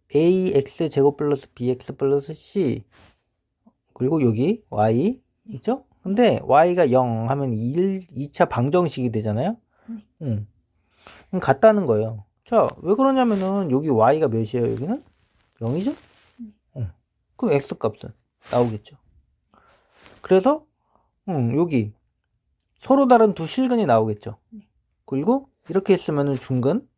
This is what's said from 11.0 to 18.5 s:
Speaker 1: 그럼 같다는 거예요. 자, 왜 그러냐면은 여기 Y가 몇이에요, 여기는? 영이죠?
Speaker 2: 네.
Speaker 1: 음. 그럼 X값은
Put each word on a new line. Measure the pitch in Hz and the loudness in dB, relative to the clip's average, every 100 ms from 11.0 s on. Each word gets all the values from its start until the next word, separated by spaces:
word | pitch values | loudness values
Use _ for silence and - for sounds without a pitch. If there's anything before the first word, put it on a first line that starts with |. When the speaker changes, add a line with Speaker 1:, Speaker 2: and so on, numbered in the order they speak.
| - - _ | -20 -20 _
Speaker 1:
그럼 | 185 | -4
같다는 | - - 220 208 151 | -2 4 4 4 2
거예요. | 107 110 107 - _ | 0 -2 -8 -16 _
자, | _ 226 131 - | _ 0 0 -2
왜 | 165 | -2
그러냐면은 | 214 269 262 240 196 190 196 170 | 0 2 2 0 0 -2 -2 -2
여기 | 131 156 | -2 0
Y가 | 113 117 156 143 | 2 4 2 0
몇이에요, | 113 110 123 113 | -2 -4 -2 -4
여기는? | 110 156 269 - _ _ _ _ - | -4 -6 -8 -10 _ _ _ _ -10
영이죠? | 113 156 226 - _ _ _ - | -6 -4 -4 -8 _ _ _ -20
Speaker 2:
네. | 220 - _ 135 | -20 -20 _ -12
Speaker 1:
음. | 95 - _ _ _ - | -12 -12 _ _ _ -4
그럼 | 226 | 0
X값은 | 143 - - 113 - - - _ _ - | 0 -2 -6 -6 -6 -14 -20 _ _ -4